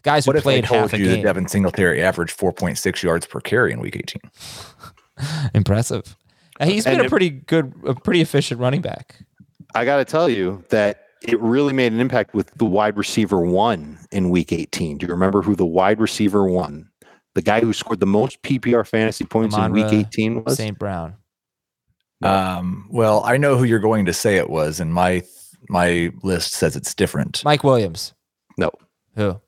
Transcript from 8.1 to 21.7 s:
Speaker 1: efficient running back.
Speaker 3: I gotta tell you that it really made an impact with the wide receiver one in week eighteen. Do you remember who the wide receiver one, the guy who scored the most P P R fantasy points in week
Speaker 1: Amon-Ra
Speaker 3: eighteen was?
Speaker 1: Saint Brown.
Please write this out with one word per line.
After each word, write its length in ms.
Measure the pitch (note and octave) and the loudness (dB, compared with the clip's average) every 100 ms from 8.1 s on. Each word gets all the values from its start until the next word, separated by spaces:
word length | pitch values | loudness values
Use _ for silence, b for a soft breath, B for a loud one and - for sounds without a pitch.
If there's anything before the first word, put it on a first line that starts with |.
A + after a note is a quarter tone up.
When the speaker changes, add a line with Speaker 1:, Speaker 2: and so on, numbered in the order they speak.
| F3+ | 0
Speaker 1:
efficient 400 | D#3 C#3 - A#2+ | 2 0 -2 -2
running 200 | B2 C#3 | -2 -2
back. 340 | - - - _ - _ - _ - | -6 -10 -16 _ -20 _ -20 _ -6
Speaker 3:
I 100 | - | -2
gotta 200 | A#2+ C#3+ | 2 0
tell 240 | B2+ D#3 E3+ | 0 0 2
you 340 | A2 F2+ G2 - | 2 -2 -4 -2
that 380 | A2+ G#2 G#2 _ _ | 2 2 -2 _ _
it 180 | - A2+ | -2 0
really 320 | A2+ B2+ C#3+ | 2 2 2
made 200 | C3+ A#2+ | 2 2
an 80 | A2+ | 2
impact 340 | B2+ B2 G2+ | 0 0 0
with 180 | G#2+ - - | -2 -4 -2
the 80 | |
wide 320 | A2+ G2 G#2+ G#2 | 2 2 2 0
receiver 440 | G2+ - G2 G2 | -2 -2 0 2
one 580 | F2 F#2 A2+ F#2 D2 D#2 - | 2 2 2 0 -6 -18 -8
in 180 | G2 F2+ | -2 2
week 220 | F2+ D#2+ | 0 0
eighteen. 460 | E2 D#2 - E2 D2 | -4 -6 -6 -6 -6
Do 80 | F2 | -6
you 60 | |
remember 300 | F2 F#2+ G2 | 0 2 2
who 140 | F#2 F#2+ | 2 0
the 100 | F2 | 2
wide 340 | E2+ F#2+ G#2+ | 2 2 2
receiver 460 | A2 - G#2+ G2+ F#2+ | 0 0 0 2 2
one, 420 | F2+ D2 D2 E2+ _ b b _ | 0 -4 -10 -18 _ b b _
the 80 | - | -4
guy 180 | E2 A2 | 0 2
who 120 | A#2 | 2
scored 280 | G#2 - G#2 | -2 -6 -2
the 60 | G2 | 2
most 360 | G#2 C3+ - | 2 0 -6
P 160 | - C3 | -4 -2
P 160 | A#2 | 2
R 100 | A#2+ | 0
fantasy 400 | G#2+ A2 A2 - | 0 0 -2 -4
points 320 | - A2 A2 G#2 | -4 0 0 0
in 160 | A2 | 0
week 120 | G#2+ | 0
Speaker 1:
Amon-Ra 160 | G#2+ G#2+ | 2 0
Speaker 3:
eighteen 440 | G#2+ - A2 A#2 | 0 -2 -2 -2
was? 120 | A#2 C3+ | -4 -4
Speaker 1:
Saint 200 | G#2+ G2 | -4 -6
Brown. 360 | G#2 F2+ E2 G2+ _ _ _ _ _ | -6 -6 -8 -14 _ _ _ _ _